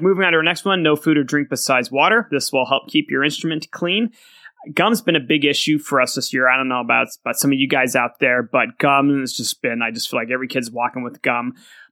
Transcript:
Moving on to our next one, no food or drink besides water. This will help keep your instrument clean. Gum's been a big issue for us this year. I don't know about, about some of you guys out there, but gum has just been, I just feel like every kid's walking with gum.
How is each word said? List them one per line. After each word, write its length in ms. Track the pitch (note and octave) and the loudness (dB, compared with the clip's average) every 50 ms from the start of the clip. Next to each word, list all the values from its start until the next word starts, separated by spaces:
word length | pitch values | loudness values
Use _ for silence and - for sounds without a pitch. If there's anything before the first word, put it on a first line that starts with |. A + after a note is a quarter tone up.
Moving 240 | D#3 F#3 G3 F3+ G3 | 2 2 2 4 4
on 80 | F3+ E3 | 4 4
to 60 | D#3+ | 4
our 60 | D#3 | 2
next 200 | E3 F3+ - - | 2 -2 -2 0
one, 180 | G3 F#3+ F#3 D#3+ | 0 0 2 4
no 120 | D#3 D3+ | 2 2
food 220 | D3 - E3+ D#3 | 2 2 2 2
or 80 | D3 C#3 | 2 2
drink 240 | A#2+ D3 D3 C#3+ - | 0 0 -2 -2 -2
besides 420 | C#3 B2+ - - C3+ B2+ B2 - | -4 -4 0 0 2 0 0 0
water. 380 | C3 C#3+ D3 F3+ G#3+ A#3 A3 - | 0 2 4 4 4 2 0 0
This 220 | D3 C#3 - - - | -2 -4 -2 -2 -2
will 140 | C3+ B2+ | -2 0
help 220 | B2+ C3+ C#3 - - | 0 0 -2 -2 0
keep 220 | - D#3 D3 - | 0 0 0 2
your 140 | C#3 C3 C#3 | 0 0 0
instrument 440 | D#3 D3 - - D#3+ D#3+ D3+ - - - | 0 -2 -2 -4 -4 -4 -6 -8 -10 -10
clean. 380 | - F3 F3 F3+ G#3 A#3 A3+ - _ _ - - - - - _ - - D#3+ D3 | -6 -4 -2 -2 -2 -2 -4 -6 _ _ -20 -20 -20 -20 -20 _ -20 -16 -6 -2
Gum's 280 | - E3+ G#3+ A#3 - - | 0 2 2 2 0 2
been 140 | F3 E3 | 2 0
a 40 | D#3 | 2
big 240 | C3 A2+ D#3+ D3+ C#3+ | 2 0 0 2 2
issue 340 | D3 C#3+ - - - D#3 D3 | 2 0 0 0 0 0 0
for 220 | D3 - C#3+ C3+ | 0 0 0 0
us 140 | B2+ B2 - | 2 0 -2
this 180 | C#3 B2 - - | -4 -6 -4 -2
year. 160 | C3 B2+ B2+ | 0 2 2
I 80 | B2+ | 2
don't 120 | C3 C3+ C3 | 2 0 -2
know 120 | B2+ B2 | -2 -2
about, 280 | A#2+ A#2 B2 B2 B2 C3 - - - | -2 0 0 0 0 -2 -6 -10 -8
about 120 | B2 A#2+ | -6 -4
some 160 | - - C#3+ C#3 | -2 0 0 2
of 60 | C3+ | 2
you 100 | C3+ C3 | 0 0
guys 280 | D3 C#3 C3 B2+ - | 2 2 0 2 2
out 240 | C3 A#2+ A#2+ - - | 0 0 -2 -2 0
there, 220 | D3 B2+ B2 B2 A#2+ | 0 2 2 2 0
but 360 | A2+ - C3 A#2 A2+ - - | 0 0 0 0 0 -2 0
gum 420 | - C#3+ C#3 C#3 C#3 C#3+ C#3+ C#3 | 2 2 4 4 4 2 2 0
has 120 | C3 B2 - | -2 -4 -6
just 280 | - A#2 - - - - | -6 -6 -8 -6 -6 -4
been, 200 | B2+ A#2 A#2 A#2 | -4 -4 -2 -4
I 80 | A2+ | -4
just 200 | A2+ A2+ - - | -6 -6 -8 -6
feel 100 | - B2 | -4 -4
like 100 | A2+ A2+ | -4 -4
every 180 | B2+ B2+ C3 B2 | -4 -4 -4 -4
kid's 220 | - C3+ A#2+ A#2 | -4 -4 -6 -4
walking 320 | A2 A#2+ A#2+ B2 - C3 B2 | -4 -4 -4 -4 -4 -6 -8
with 200 | A#2+ G2 - - | -10 -8 -6 -2
gum. 320 | B2+ B2 A#2+ A#2+ B2+ B2+ - - - - - - - | -2 -2 -2 -2 -6 -8 -10 -14 -20 -20 -20 -14 -4